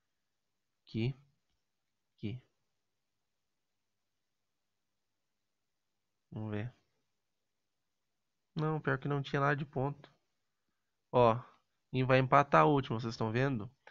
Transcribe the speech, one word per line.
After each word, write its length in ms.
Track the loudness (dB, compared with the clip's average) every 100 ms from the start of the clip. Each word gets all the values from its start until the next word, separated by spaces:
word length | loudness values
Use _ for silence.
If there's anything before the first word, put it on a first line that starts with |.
| _ _ _ _ _ _ _ _
Aqui. 320 | -10 -4 -4 -6 _ _ _ _ _ _ _ _ _ _
Aqui. 240 | -12 -12 -16 _ _ _ _ _ _ _ _ _ _ _ _ _ _ _ _ _ _ _ _ _ _ _ _ _ _ _ _ _ _ _ _ _ _ _ _ _ _
Vamos 200 | -10 -8
ver. 220 | -6 -8 -14 _ _ _ _ _ _ _ _ _ _ _ _ _ _ _ _ _ -4
Não, 240 | -2 -2
pior 200 | -2 -2
que 80 | -2
não 140 | -4
tinha 180 | -4 -2
nada 160 | 0 0
de 100 | -4
ponto. 460 | -4 -4 -6 -16 _ _ _ _ _ _ _ _ _ _
Ó, 300 | 4 4 2 -4 -20 _ _ _
e 120 | -4
vai 160 | 2 2
empatar 420 | 6 4 4 4
a 40 | 4
última, 340 | 2 0 -4
vocês 140 | -4
estão 180 | -4 -2
vendo? 400 | 0 -2 -4 -8 -16 -20